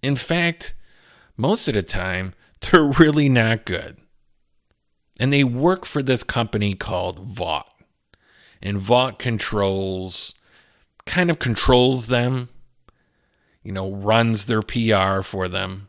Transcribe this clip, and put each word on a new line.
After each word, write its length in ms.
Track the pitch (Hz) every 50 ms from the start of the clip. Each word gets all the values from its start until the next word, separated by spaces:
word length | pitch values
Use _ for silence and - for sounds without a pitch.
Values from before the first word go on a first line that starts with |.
In 140 | - 135 143
fact, 600 | 127 - - 165 170 170 170 165 - - - - - - _ _ _ _ _ _ _ _ _ _
most 300 | - 110 143 208 233 -
of 80 | - 123
the 80 | 104 92
time, 520 | - - 98 90 95 92 92 95 95 - _ _ _ _ _
they're 240 | - - - 175 156
really 440 | 143 135 131 165 151 147 151 147 139
not 360 | 131 123 113 110 113 110 -
good. 320 | - 92 85 - 76 69 - _ _ _ _ _ _ _ _ _ _ _ _ _ _ _ _ _ _ _ _ _ _ _ -
And 140 | 123 135 143
they 100 | 143 139
work 420 | 127 120 123 139 170 185 180 -
for 200 | - - 151 139
this 180 | 127 131 120 -
company 520 | - - 123 113 107 - 104 104 104 98
called 440 | - - - 95 90 90 92 90 -
Vought. 500 | 92 - 95 - 90 85 78 73 - _ _ _ _ _ _ _ _ _ _ _ _ _ _ _ _ _ _ _ -
And 160 | 101 101 101
Vought 400 | 95 98 120 123 127 131 - _
controls, 1160 | - 127 117 104 - - - 104 101 98 95 95 95 95 95 92 92 92 90 - - - - _ _ _ _ _ _ _ _ _ _ _ _ _ -
kind 240 | - - 175 180 175
of 120 | 165 -
controls 680 | - 127 113 - - - 127 123 123 127 131 127 117
them, 440 | 110 127 120 120 123 131 127 123 123 - - - _ _ _ _ _ _ _ _ _ _ _ _ _ _ _ _ _ _ _ _
you 80 | 104 95
know, 180 | 95 95 95
runs 560 | 98 98 98 101 110 113 117 117 113 104 -
their 160 | 123 120 110 104
P 300 | - - 123 117 113 107
R 320 | 98 95 95 98 95 98
for 240 | - - 98 92 92
them. 400 | 92 98 95 95 95 98 101